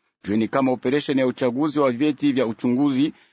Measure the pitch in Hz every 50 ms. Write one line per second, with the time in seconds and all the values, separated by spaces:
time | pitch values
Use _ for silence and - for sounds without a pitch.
0 | _ _ _ _ - 95 101 113 110 107 - 139 131 131 127 110 - 127 135 147
1 | 143 - 135 135 131 127 120 - 135 123 117 135 151 156 135 147 143 131 120 117
2 | 147 151 139 - 143 147 127 131 120 117 110 - - 123 120 127 147 143 135 127
3 | 147 165 - - _ _